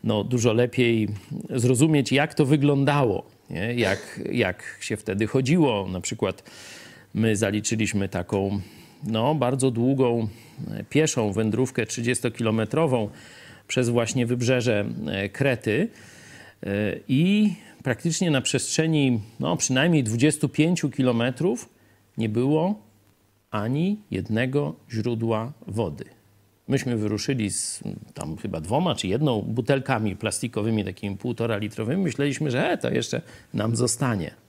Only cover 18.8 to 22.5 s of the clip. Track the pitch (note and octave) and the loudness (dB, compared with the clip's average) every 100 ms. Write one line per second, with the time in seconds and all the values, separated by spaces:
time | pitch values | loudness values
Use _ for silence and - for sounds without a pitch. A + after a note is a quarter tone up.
18.8 | D#3+ D#3 C3+ A#2 G#2 - D3+ F3 - B2+ | 2 4 4 2 -2 -6 -2 0 2 2
19.8 | E3 D#3+ A2+ A#2 D3 D3+ C#3+ - D#3 F3+ | 4 4 2 2 2 2 -2 2 2 2
20.8 | D3 - B2+ A#2 B2 B2 E3+ A#3+ - _ | -2 0 2 2 0 0 -2 -2 -8 _
21.8 | _ _ _ - A2+ G#2+ C3 | _ _ _ -4 -2 0 2